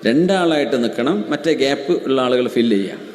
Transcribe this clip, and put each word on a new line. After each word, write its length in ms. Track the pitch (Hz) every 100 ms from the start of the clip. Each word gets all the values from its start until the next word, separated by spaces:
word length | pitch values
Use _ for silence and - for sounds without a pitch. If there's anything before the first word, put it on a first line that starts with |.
| 104
രണ്ടാളായിട്ട് 680 | 135 180 190 170 151 127 131
നിൽക്കണം. 320 | 117 113 123 202 -
മറ്റേ 200 | 147 165 139
ഗ്യാപ്പ് 300 | 135 139 - 170 -
ഉള്ള 120 | 135 127
ആളുകൾ 200 | 123 120 123
ഫില്ല് 200 | 117 101
ചെയ്യാം. 220 | 95 - -